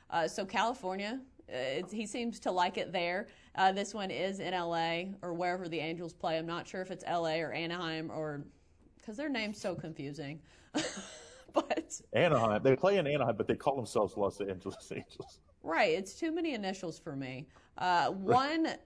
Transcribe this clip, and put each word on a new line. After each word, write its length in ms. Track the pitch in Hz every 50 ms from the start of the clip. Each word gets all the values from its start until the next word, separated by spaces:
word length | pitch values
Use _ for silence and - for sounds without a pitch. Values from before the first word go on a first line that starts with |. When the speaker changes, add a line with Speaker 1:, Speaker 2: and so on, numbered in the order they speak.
| _ -
Speaker 1:
Uh, 180 | - 170 160 175
so 160 | - - 196
California, 760 | 190 220 196 202 233 247 - - 185 185 196 202 208 240 269 262 - - - - -
uh, 80 | -
it's, 340 | 127 127 131 135 165 185 185
he 140 | 214 220 220
seems 340 | 202 - 254 233 233 - -
to 100 | - 240
like 260 | 185 180 175 190 190
it 160 | 220 - - 175
there. 360 | 185 170 170 175 190 220 - - - - - -
Uh, 180 | - 190 190 190
this 220 | 202 202 196 -
one 160 | 220 196 185
is 300 | 139 127 175 190 196 196
in 120 | 156 175 185
L 240 | 180 170 170 170
A 380 | 165 165 165 165 170 180 190 196 - -
or 100 | 180 165
wherever 340 | 170 180 180 175 185 185
the 120 | 165 165 160
Angels 340 | 147 160 165 165 180 165 160
play. 240 | - - 175 160
I'm 80 | 160 165
not 240 | 165 170 170 - -
sure 140 | - 190 185
if 80 | 185
it's 140 | 185 180 -
L 200 | - 170 175 170
A 140 | 160 156 165
or 120 | 160 143 107
Anaheim 580 | 151 170 165 170 180 175 160 160 160 160 156
or, 340 | 104 156 156 156 147 143 143 - - - _ _ - - - - - - -
'cause 140 | - 214
their 140 | 220 294 311
name's 280 | 269 226 214 208 208 -
so 160 | - 202 170
confusing. 680 | 160 151 160 156 - 139 139 143 156 143 139 151 160 - - - - - - -
<laughs> 80 | 285 311 - - 196 - - - - - - - - - - -
But 440 | 285 - - - - - - - - - - -
Speaker 2:
Anaheim. 500 | 113 170 170 151 120 113 110 104 107 -
They 140 | 135 131
play 220 | - - 190 202 196
in 80 | 160
Anaheim, 280 | 139 147 147 127 120 110
but 140 | 101 107 -
they 80 | 117
call 180 | - - 147 135
themselves 400 | 139 113 - - 113 104 92 - 104
Los 200 | 101 95 87 - 101
Angeles 500 | 98 92 87 - 95 - - - - -
<laughs> 20 |
Angels. 460 | - - - - - - - - - _ - - _ -
Speaker 1:
Right. 280 | 285 330 311 233 262 240 190
It's 160 | 196 - -
too 180 | - 330 320 311
many 220 | 349 339 330 269
initials 440 | 214 202 190 196 - - 165 156 -
for 180 | - 170 139
me. 320 | 135 135 127 131 127 151 - - - - _ _ -
Uh, 340 | - 180 180 170 143 123 -
Speaker 2:
Right. 40 | 190
Speaker 1:
one 500 | 196 190 240 254 269 285 320 320 320 262 - - -